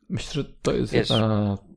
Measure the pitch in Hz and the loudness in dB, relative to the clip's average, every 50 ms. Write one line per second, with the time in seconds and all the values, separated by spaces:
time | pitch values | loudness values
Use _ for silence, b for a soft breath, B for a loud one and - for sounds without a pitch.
0 | _ - 180 - - - - 147 135 - - - - - 135 120 123 107 - 120 | _ -8 -6 -6 -6 -6 -6 -6 -6 -6 -8 -6 -2 -2 0 0 0 0 0 0
1 | 107 - - 110 110 110 110 104 104 101 98 98 - - - | 2 2 2 2 2 2 2 2 2 0 -2 -4 -6 -12 -20